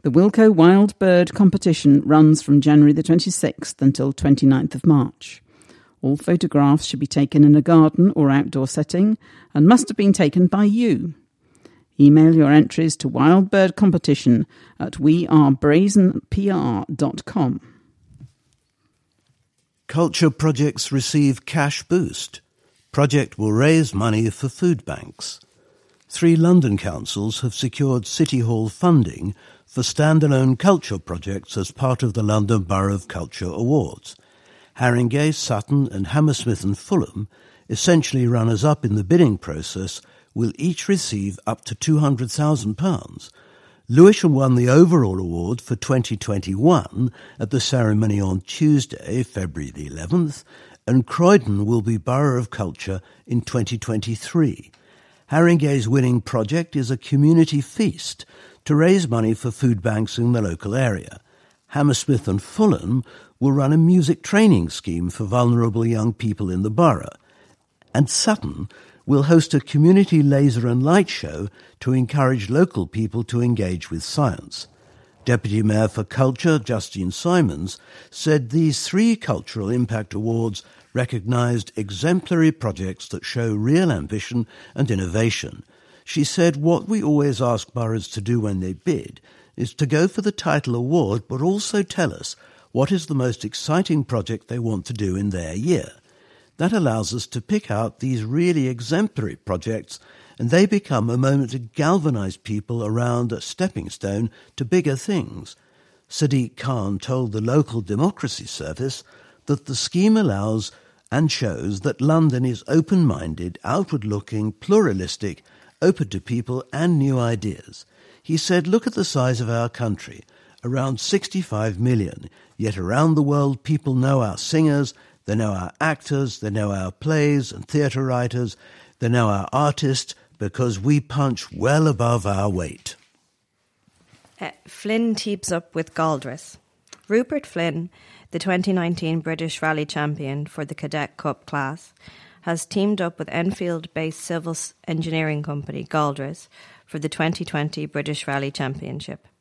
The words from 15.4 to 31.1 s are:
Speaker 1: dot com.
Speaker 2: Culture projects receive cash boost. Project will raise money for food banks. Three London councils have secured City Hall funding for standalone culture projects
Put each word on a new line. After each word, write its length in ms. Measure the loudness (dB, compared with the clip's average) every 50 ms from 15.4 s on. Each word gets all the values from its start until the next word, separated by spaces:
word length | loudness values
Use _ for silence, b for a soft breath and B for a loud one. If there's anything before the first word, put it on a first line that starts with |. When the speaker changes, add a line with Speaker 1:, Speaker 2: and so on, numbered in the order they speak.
| 6 6 4 2 2 2 4 4 4 4 4 4 4 4 2 -2 _ _ -4 -2 0 0 0 0 -2 -2 -2 -4 -4 -8 -4
Speaker 1:
dot 280 | -2 -2 -4 -4 -8 -14
com. 340 | -6 -2 0 0 0 -2 -4 b b b b b b b b b b b -20 -20 -20 _ _ _ _ _ _ _ _ _ _ _ _ _ _ _ _ _ _ _ _ _ _ _ _ _ _ _ _ _ _ _
Speaker 2:
Culture 440 | -6 -2 0 0 0 2 2 2 2
projects 600 | 2 2 0 0 2 2 0 0 0 -4 -8 -4
receive 540 | -2 -4 -2 0 0 2 2 2 0 -2 _
cash 380 | -6 -4 -2 -2 -2 -4 -8
boost. 580 | -4 _ -2 0 0 -2 -6 -10 -12 -14 -16 -20 _ _ _ _ _ _ _ _ _ _
Project 480 | 0 0 0 2 2 0 -2 -2 -6 -4
will 140 | -2 0
raise 420 | 2 2 4 4 4 4 2 0 -2
money 340 | -2 0 0 0 0 0 -2
for 200 | -4 -4 -8 -8
food 340 | -4 -2 0 0 0 -2 -4
banks. 560 | -10 -12 -12 -12 -20 -18 -16 -14 -14 -14 -16 _ _ _ _ _ _ _ _ _ _ _ _ _ _
Three 260 | -6 2 4 4 6
London 400 | 6 6 6 6 6 6 4 0
councils 640 | 0 -2 -6 -8 -8 -10 -8 -6 -4 -4 -4 -4 -4
have 140 | -6 -6 -4
secured 520 | -4 -6 -6 -4 -2 -2 0 0 -2 -4
City 340 | -6 -2 -2 0 0 0 -2
Hall 280 | 0 0 0 -2 -2 -4
funding 680 | -4 0 2 4 4 4 4 2 -4 -8 -10 -10 -10 b b b b b b
for 160 | b -6 -6
standalone 800 | -4 -4 -2 0 2 4 4 4 4 4 2 4 4 2 2 2
culture 400 | 4 4 4 4 0 -6 -8 -8
projects 580 | -8 -8